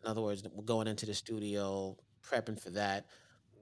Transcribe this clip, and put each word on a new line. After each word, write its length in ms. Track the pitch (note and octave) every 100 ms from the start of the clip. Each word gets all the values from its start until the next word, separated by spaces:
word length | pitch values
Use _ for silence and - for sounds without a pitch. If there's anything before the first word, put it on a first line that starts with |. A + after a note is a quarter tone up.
In 60 | A2+
other 120 | A2
words, 220 | G#2+ G2+ G#2+ G2 A2
going 220 | A2+ A2
into 180 | G#2+ G#2+
the 80 |
studio, 840 | G2+ - A2 G#2 G2+ G2 G2 F#2+ - _ _
prepping 360 | - B2+ A2 G#2+
for 80 | F#2+
that. 340 | F2+ G2+ G2 - - - - _ -